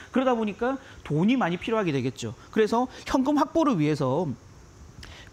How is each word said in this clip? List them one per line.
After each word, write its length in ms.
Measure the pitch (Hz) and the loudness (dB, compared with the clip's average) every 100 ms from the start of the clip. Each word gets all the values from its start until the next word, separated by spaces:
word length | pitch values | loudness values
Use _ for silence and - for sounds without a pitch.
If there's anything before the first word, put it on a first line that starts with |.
| - | -4
그러다 240 | - 262 | 0 2
보니까 440 | 240 214 190 240 175 - - | 2 0 -2 -4 -4 -8 -16
돈이 320 | - 151 190 262 | -4 0 2 4
많이 220 | 175 175 | 2 -2
필요하게 340 | - 220 190 | -2 -2 0
되겠죠. 400 | 139 123 - 117 104 - | 0 -2 -4 -8 -10 -4
그래서 360 | - 214 226 254 - - | 0 2 2 -2 -6 -2
현금 300 | 285 262 302 | 0 2 2
확보를 420 | 302 330 302 202 | 2 2 2 2
위해서 480 | 147 151 131 135 175 113 - - - - - - - - - | 2 2 0 0 -2 -6 -12 -20 -20 -20 -20 -20 -18 -18 -12